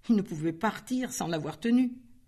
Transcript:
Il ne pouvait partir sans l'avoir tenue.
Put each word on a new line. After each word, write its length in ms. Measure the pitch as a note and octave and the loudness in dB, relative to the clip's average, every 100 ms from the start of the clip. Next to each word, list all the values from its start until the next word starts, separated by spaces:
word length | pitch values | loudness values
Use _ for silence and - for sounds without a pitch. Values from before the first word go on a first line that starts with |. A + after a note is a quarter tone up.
| - | 4
Il 80 | G#3+ | 2
ne 60 | |
pouvait 300 | F#3+ D#3+ E3 | 2 -4 -4
partir 600 | D#3+ A3 - - B3+ B3+ | 0 -4 -4 -4 -4 -4
sans 160 | - E3 | -4 -4
l'avoir 320 | E3 C#3+ - | -2 -4 -2
tenue. 320 | A#3 A#3+ B3+ - - - | 4 4 4 -2 -18 -20